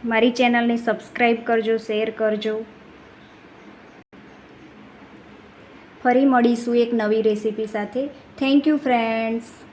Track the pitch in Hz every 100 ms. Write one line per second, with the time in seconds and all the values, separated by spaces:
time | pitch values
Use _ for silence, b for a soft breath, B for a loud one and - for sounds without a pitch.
0 | 233 220 240 240 247 240 240 233 233 214
1 | - - 240 226 233 226 220 226 220 214
2 | 220 214 220 214 214 214 226 - - -
3 | - - - - - - - - - -
4 | - - - - - - - - - -
5 | - 160 - - - - - - - -
6 | 247 247 277 247 240 233 233 240 233 240
7 | 208 220 214 208 220 214 214 208 180 247
8 | 285 B B - 269 285 294 302 285 247
9 | 226 226 226 226 226 - -